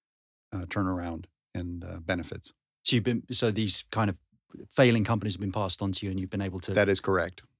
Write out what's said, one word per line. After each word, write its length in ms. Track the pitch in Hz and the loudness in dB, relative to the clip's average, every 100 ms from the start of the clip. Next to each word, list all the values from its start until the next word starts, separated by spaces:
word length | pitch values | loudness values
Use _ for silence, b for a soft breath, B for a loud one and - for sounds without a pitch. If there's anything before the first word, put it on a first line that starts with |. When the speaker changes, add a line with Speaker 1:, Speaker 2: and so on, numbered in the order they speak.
| _ _ _ _ _ | _ _ _ _ _
Speaker 1:
uh, 100 | 98 | -8
turnaround 640 | 90 - 92 90 87 82 85 _ _ | -4 -2 -2 -2 -4 -8 -10 _ _
and, 300 | 90 90 87 | -8 -6 -6
uh, 160 | 85 87 | -8 -8
benefits. 540 | 82 90 80 - - - _ _ | -4 -4 -4 -12 -14 -20 _ _
Speaker 2:
So 140 | - 123 | 0 2
you've 80 | |
been, 180 | 120 113 - | 2 0 -2
so 200 | - 117 | 0 0
these 340 | 104 107 - - | 2 2 0 0
kind 180 | 110 107 | 0 0
of 80 | - _ _ _ - - | -2 _ _ _ -20 -2
failing 360 | - 127 117 | 6 6 6
companies 300 | 104 113 107 | 4 0 0
have 60 | 90 | -4
been 120 | 98 | -4
passed 280 | 107 95 - | -2 -2 -2
on 100 | 101 | -2
to 140 | 92 101 | -2 -4
you, 40 | |
and 80 | 95 | -4
you've 120 | 95 | -4
been 120 | 101 | -4
able 180 | 98 92 | -4 -4
to 120 | 98 | 0
Speaker 1:
That 160 | 101 101 | 4 4
is 120 | 98 | 4
correct. 420 | - 92 85 - - _ | 2 2 0 -6 -20 _